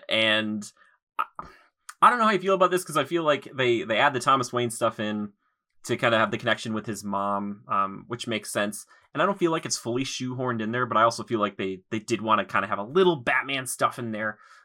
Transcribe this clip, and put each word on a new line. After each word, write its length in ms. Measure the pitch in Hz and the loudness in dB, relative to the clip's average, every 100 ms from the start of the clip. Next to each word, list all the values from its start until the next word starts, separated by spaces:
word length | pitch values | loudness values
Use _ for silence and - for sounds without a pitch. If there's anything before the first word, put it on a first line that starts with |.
| - | -2
and 640 | 110 110 107 110 107 104 - _ _ _ - | 0 2 2 0 -4 -8 -18 _ _ _ -8
I, 60 | - - - - _ _ - - | -6 -8 -18 -20 _ _ -20 4
I 80 | 196 | 6
don't 80 | 247 | 6
know 60 | 220 | 2
how 60 | |
you 60 | 196 | 2
feel 140 | 190 | 2
about 160 | 190 180 | 2 4
this, 140 | 175 | 2
'cause 120 | 175 151 | 0 -2
I 80 | |
feel 180 | 135 170 | 0 0
like 260 | 156 139 - | 2 0 -2
they, 280 | 135 123 113 | 0 2 2
they 160 | 92 107 | 2 2
add 140 | 143 | 2
the 80 | 131 | 2
Thomas 320 | 143 135 120 | 2 2 2
Wayne 180 | 123 120 | -2 -2
stuff 300 | - 113 - | 0 -2 0
in 320 | 107 107 104 - _ _ _ _ | -4 -4 -6 -12 _ _ _ _
to 120 | - 120 | -4 0
kind 180 | 123 | 2
of 60 | 113 | 2
have 100 | 107 | 2
the 60 | 113 | 0
connection 360 | 120 110 117 | 0 -2 -2
with 100 | 110 107 | -6 -6
his 180 | 98 | -8
mom, 580 | 101 98 101 101 101 101 - | -4 -2 0 -2 -4 -10 -4
um, 360 | 101 98 101 - | -2 -2 -4 -10
which 180 | 120 - | -10 -4
makes 240 | 107 - | -4 -4
sense. 340 | 113 104 - - - _ | -2 -2 -4 -16 -20 _
And 80 | 143 | -2
I 40 | 180 | 0
don't 120 | 196 | 2
feel 120 | 170 | 0
like 120 | 160 | 0
it's 140 | 139 - | -2 -6
fully 240 | - 123 | -4 -4
shoehorned 560 | 135 - 127 127 127 117 | -4 -6 -6 -4 -4 -2
in 120 | 107 | -2
there, 120 | 123 | -2
but 120 | 120 110 | 0 4
I 60 | |
also 180 | 117 117 | 4 2
feel 160 | 107 113 | -2 0
like 160 | 104 - | 0 -2
they, 260 | 95 95 _ | -6 -6 _
they 100 | 113 | -6
did 200 | - 110 | -2 -2
wanna 240 | 110 107 | 2 2
kinda 220 | 95 110 95 | 2 -2 -2
have 100 | 101 | -4
a 40 | |
little 320 | 104 165 180 160 | -2 4 4 2
Batman 500 | 123 131 120 139 127 | 0 -2 -2 -6 -6
stuff 320 | - 120 - | -2 -2 -2
in 120 | 117 | -6
there, 260 | 107 107 104 - - | -4 -6 -6 -18 -20